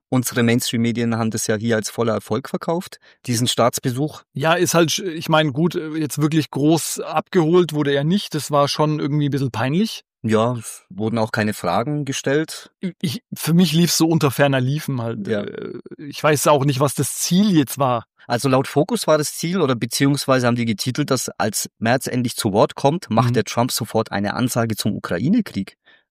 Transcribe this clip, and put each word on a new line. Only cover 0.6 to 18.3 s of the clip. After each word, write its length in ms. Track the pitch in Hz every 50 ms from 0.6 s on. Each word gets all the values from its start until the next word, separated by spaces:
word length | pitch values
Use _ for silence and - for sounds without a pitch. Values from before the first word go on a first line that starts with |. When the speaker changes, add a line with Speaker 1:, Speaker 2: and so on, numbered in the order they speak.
| - - - 120 117 117 113 117 120 117 113
Speaker 1:
haben 140 | 113 117 110
das 160 | 107 110 -
ja 100 | - 110
hier 180 | 104 113 117 113
als 140 | 110 104 -
voller 240 | - - 117 117 107
Erfolg 340 | 104 - - 107 113 -
verkauft, 520 | - - 180 - - 165 175 - - - - _ - _ _ -
diesen 220 | 127 123 113 123
Staatsbesuch. 720 | 113 - - 117 - - - - 135 120 127 147 151 - - - _
Speaker 2:
Ja, 220 | _ 143 139 160 170
ist 220 | 175 180 - -
halt 160 | 165 175 147
sch-, 120 | - - 214 185
ich 180 | 156 165 -
mein, 240 | - 160 156 156 151
gut, 240 | 120 143 170 175 -
äh, 140 | 160 151 156 151
jetzt 240 | 160 156 139 - 147
wirklich 300 | 151 151 156 160 131 -
groß 500 | - 139 139 151 165 151 - - - -
abgeholt 720 | - - 156 160 - _ - 185 156 156 175 180 180 147 151
wurde 180 | 147 147 143
er 140 | 143 139 143
nicht. 280 | 156 185 208 - - -
Das 160 | 151 - -
war 200 | 147 143 143 139
schon 320 | - - 151 151 151 147
irgendwie 260 | - 147 147 151 147
ein 40 | 143
bisschen 200 | 143 139 135 127
peinlich. 520 | - 113 113 127 147 180 226 220 - - - _ _ _
Speaker 1:
Ja, 300 | - 110 110 107 113 120
es 320 | 123 117 110 - - - _ _
wurden 280 | - 95 107 110 113
auch 140 | 113 110 107
keine 220 | - 113 107 107 101
Fragen 500 | - - 87 85 101 120 147 147 147 143
gestellt. 680 | 131 131 - - 139 139 151 160 - - - - - _ _ - 180 - _
Speaker 2:
Ich, 220 | - 160 120 - - _ -
für 200 | - - 151 160
mich 180 | 175 190 156
lief's 260 | 147 165 175 151 -
so 80 | - 160
unter 260 | 165 165 160 156 139
ferner 280 | - - 143 139 139 131
Liefen 420 | 127 131 143 151 - - 135 123
halt. 280 | 113 117 113 110 101 101
Speaker 1:
Ja. 140 | 110 104 -
Speaker 2:
Äh, 360 | - - - - - - - - - -
ich 240 | - 156 143 143 -
weiß 260 | - 151 156 131 -
auch 180 | 170 147 139 135
nicht, 160 | 147 135 127
was 120 | 143 135 -
das 260 | - 135 - - -
Ziel 360 | - - 175 185 208 220 180
jetzt 220 | 156 135 - -
war. 260 | 123 139 127 123 113 - _ _ _ -
Speaker 1:
Also 220 | -